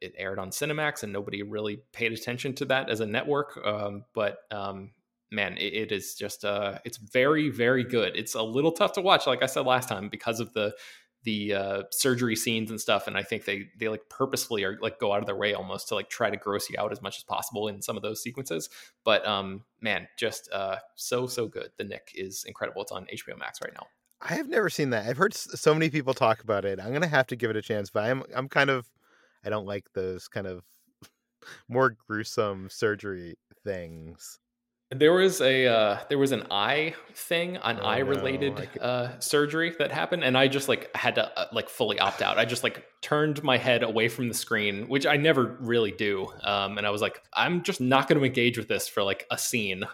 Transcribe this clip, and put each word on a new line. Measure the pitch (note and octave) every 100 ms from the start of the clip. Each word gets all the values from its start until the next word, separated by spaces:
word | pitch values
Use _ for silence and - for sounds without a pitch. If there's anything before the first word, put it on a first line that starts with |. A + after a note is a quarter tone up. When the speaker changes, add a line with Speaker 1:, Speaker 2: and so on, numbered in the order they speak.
Speaker 1:
it | F2+ -
aired | F#2+ G2
on | F#2
Cinemax | - D3+ D3+ D3+ D3
and | G#2
nobody | G2 G2+ G2+
really | G2+ G#2+ G#2+ G#2 -
paid | - A#2
attention | A2+ - B2 C#3
to | B2
that | C3 C3 -
as | A2
a | G#2+
network. | A#2 D3 C#3+ C#3 -
Um, | G#2 G#2 G#2 G2+ -
but, | A2+ G2+ G2 -
um, | G#2 G2 G2 G2 _ _ _ _
man, | G#2+ F#2+ F#2
it, | G2
it | G2+ G#2+
is | G2+ -
just, | - G#2 - G2+
uh, | G2+ G2+ G2+ A#2+
it's | -
very, | G#2+ B2+ C3 D#3 D3
very | A#2 A#2+ C3
good. | B2 A#2+ F#2+ -
It's | A#2
a | A#2+
little | A2 B2+ D#3+
tough | E3 G3+
to | G3+
watch, | F#3 D#3+ -
like | B2
I | C3
said | D3+ C3
last | B2+ B2
time, | G2+ G#2
because | G#2 A#2+ A2+
of | A#2
the, | A2 G#2 G#2 - - _ _
the, | A2+ G#2 G#2
uh, | G2+ G2 G2 G2
surgery | - C3+ B2 A#2+ A2
scenes | B2 A2+ A2
and | G#2+
stuff. | - G2+ -
And | G2
I |
think | G2 A2 G#2
they, | G2+ F#2+ -
they, | A2
like, | G#2+ -
purposefully | - C3+ C3 - G#2+
are, | F#2+ G#2+
like, | A2 -
go | G#2+
out | G2+
of | G#2
their |
way | G2 G#2
almost | G2+ F#2 F#2+ -
to, |
like, | G#2 G2+
try | - G#2+
to | G#2
gross | G#2 G2+ -
you | -
out | G#2
as | -
much | F#2+ -
as |
possible | - G#2 - G#2 G#2+
in | G2+
some | - G#2
of |
those | G#2+ A2
sequences. | A#2 B2+ B2+ - - - - _
But, | A2+ G2+ G#2+
um, | G2 F#2+ G2 - _
man, | A2 F#2 - -
just, | A2+ - -
uh, | G2 G2 F#2+ - -
so, | - B2 B2+
so | B2 A2+
good. | - - -
The |
Knick | G2+ - -
is | - F#2+ -
incredible. | - - A2 F#2+
It's | G2+
on | F#2 F#2+
H | A2
B | -
O | -
Max | - -
right | -
now. | - - _ _ _
Speaker 2:
I | -
have | F3 C#4+
never | C4 F3+
seen | - C#3
that. | A2+ A2
I've | A#2+
heard | G#3
s-, | - - -
so | D#3
many | D#3 D#3+
people | D3 C3
talk | B2 A#2 G#2+
about | G#2+ G2+ G2
it. | F#2+
I'm | G#2
gonna | C#3 E3+
have | C#3+ B2+
to | B2
give | A2+
it | G#2+
a |
chance, | - G#2+ G2+
but | A2
I'm, | A2 C3 C3
I'm | B2+ C3+
kind | D3+ C#3
of, | C3 A#2 _ _ _ _ _
I | G2+
don't | G#2+ G2
like | G2+ -
those | G2 F#2 F2+ -
kind | G#2+ F#2+
of | F#2 - _ _ _ - _
<laughs> | _ _ - - -
more | B2 C3 A2 -
gruesome | G#2+ - - G#2 F#2+ F#2+
surgery | - A2 G#2 G#2 F2+ F2 - _ -
things. | G#2 F#2 E2 E2 D#2+ E2 - - _ _ _ _ _
Speaker 1:
There | C3 D3+
was | F3+ F#3+ -
a, | C3 C3 B2+
uh, | A2+ G#2+ G2 -
there | C#3+
was | C3+
an | A#2 -
eye | G2 A2 C#3+ D#3+ - -
thing, | - - E3+ F3 F3+
an | A2+ A#2
Speaker 2:
Oh, |
Speaker 1:
eye-related, | G#2+ A2+ C3+ C#3 C3 C3+ C#3
Speaker 2:
no, | C3+
I | B2
could | -
Speaker 1:
uh, | A#2+ B2 B2 B2
surgery | - D3 D3 D#3+ E3+ E3
that | C#3+
happened, | D#3 E3 F3
and | B2+ B2+
I | C3+
just, | C#3 -
like, | A2+ -
had | - A#2+ A2+
to, | G#2+ -
uh, | -
like, | A2+ -
fully | - A2 G2+
opt | G2 -
out. | G2 G2
I |
just, | A#2+ A#2+
like, | A#2+ - - _
turned | - D3 D3+ C#3+
my | D3 B2
head | B2+ A#2
away | A#2 A2 A2+
from | B2+ A#2+
the |
screen, | A2 - - G#2 G2+ B2
which | C#3
I | D3+ D3
never | D#3+ C#3 A2+ -
really | A#2+ A#2+ G#2
do. | - G#2 G2 G2 -
Um, | G2+ G2+ G2 G#2
and | G#2
I |
was | G#2
like, | G2+ - -
"I'm | - B2+ F3
just | F3 F3+
not | B2+ C3+ C#3
gonna | D3+
engage | C3 B2+ A#2+ A#2+
with | G#2+
this | G2+ -
for, | -
like, | G2 F#2+ -
a | G#2+
scene." | - A#2+ G2+ F#2 G2